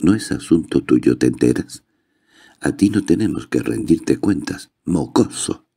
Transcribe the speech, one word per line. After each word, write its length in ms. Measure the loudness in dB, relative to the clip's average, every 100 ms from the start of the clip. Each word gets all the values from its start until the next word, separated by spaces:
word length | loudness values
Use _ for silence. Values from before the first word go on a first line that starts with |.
no 140 | 0
es 180 | 0 -2
asunto 500 | -6 0 0 2 -2
tuyo, 360 | 2 2 2 2
¿te 100 | 0
enteras? 560 | 2 0 0 -4 -14 _ _ _ _ _ _ _ _
A 140 | -6
ti 180 | 0 2
no 140 | 2
tenemos 420 | 0 0 0 -4 -4
que 140 | -4
rendirte 580 | -2 -2 0 0 0 -2
cuentas, 540 | 0 -2 -4 -10 -12 _
mocoso". 840 | -4 -2 0 0 0 -4 -8 -8 _